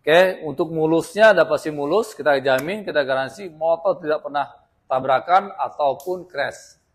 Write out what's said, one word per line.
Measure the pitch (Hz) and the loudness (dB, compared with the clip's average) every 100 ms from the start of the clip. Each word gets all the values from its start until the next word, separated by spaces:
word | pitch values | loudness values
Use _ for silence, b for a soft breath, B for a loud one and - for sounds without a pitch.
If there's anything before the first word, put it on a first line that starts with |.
Oke, | - 165 185 - 156 | 4 4 4 0 -8
untuk | 139 165 | -4 -4
mulusnya | 160 156 165 - 202 220 185 | -2 0 0 0 4 6 6
ada | 147 | 2
pasti | 147 160 | 0 -4
mulus, | 151 143 190 240 - | -6 0 0 -2 -2
kita | 147 139 | 0 2
jamin, | 135 131 147 214 | 2 0 -2 -8
kita | 180 151 131 | -4 -2 0
garansi | 131 135 - 190 | -2 -4 -8 -16
motor | 156 165 165 190 175 | -4 -2 0 0 -2
tidak | 160 151 147 | -2 -4 -4
pernah | 143 135 - _ _ _ | -6 -6 -10 _ _ _
tabrakan | 127 131 131 147 185 196 | -4 2 0 4 2 2
ataupun | - 127 - 147 127 - 185 - | -6 -8 0 -2 0 -6 -8 -8
crash. | 139 127 - - _ _ | -6 -6 -8 -20 _ _